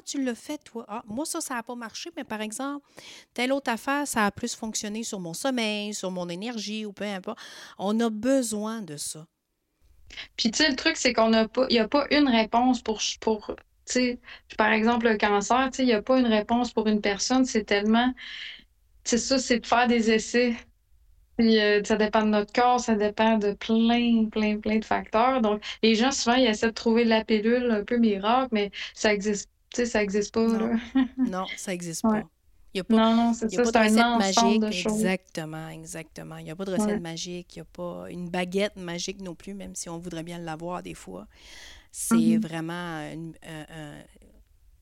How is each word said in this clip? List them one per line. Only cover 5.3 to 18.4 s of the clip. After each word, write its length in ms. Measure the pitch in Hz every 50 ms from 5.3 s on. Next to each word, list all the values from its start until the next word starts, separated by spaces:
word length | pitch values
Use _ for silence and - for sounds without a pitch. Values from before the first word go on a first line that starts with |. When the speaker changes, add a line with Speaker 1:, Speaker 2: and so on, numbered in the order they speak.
| 165
Speaker 1:
sommeil, 600 | - - 269 262 240 226 214 214 208 208 208 208
sur 180 | - - 185
mon 180 | 185 180 175 175
énergie 560 | 170 175 208 240 247 220 202 202 214 220 214
ou 80 | 208 196
peu 100 | - 196
importe. 360 | 208 202 185 185 208 226 - - - - - - - -
On 220 | - 185 196 214 226
a 100 | 233 233
besoin 720 | 220 208 214 254 269 277 247 220 214 208 214 214 226 226
de 140 | 208 156 147
ça. 300 | 143 - - - 156 160 - _ _ _ _ _ _ _ _ _ _ _ _ _ - - - - - - - _
Speaker 2:
Puis, 140 | - - 226
tu 120 | 214 - 302
sais, 60 | 311
le 60 | 269
truc, 180 | - - 320 320
c'est 180 | - - 254 233
qu'on 160 | 226 220 226
n'a 180 | 226 220 220
pas, 180 | 214 - 247 262 -
il 60 | 226
y 40 | 233
a 80 | 214 202
pas 160 | - 285 277 -
une 200 | - 294 294 269
réponse 520 | 233 226 220 214 - 233 247 254 247 233
pour 200 | - - 214 208
ch-, 180 | - - - -
pour 320 | - 220 220 214 - - - - - _ _ _ _ -
tu 40 | - 247
sais, 200 | 254 247 247 - _ - - - _ - -
par 140 | - 214 214
exemple, 360 | 220 220 214 233 240 233 226 233
le 80 | 214
cancer, 520 | 208 220 208 208 202 202 - 233 254 269 262
tu 60 | 254
sais, 60 | - 262
il 60 | 247
y 40 | 226
a 80 | 208
pas 180 | 208 - 262 262
une 80 | 247
réponse 440 | 233 220 214 208 - 233 240 247 240
pour 160 | - 233 220
une 140 | 220 214 208
personne, 420 | 208 208 196 196 - - 247 262 262
c'est 180 | 254 - 220 202
tellement, 480 | - 208 202 202 214 220 233 247 254 254 - - - - -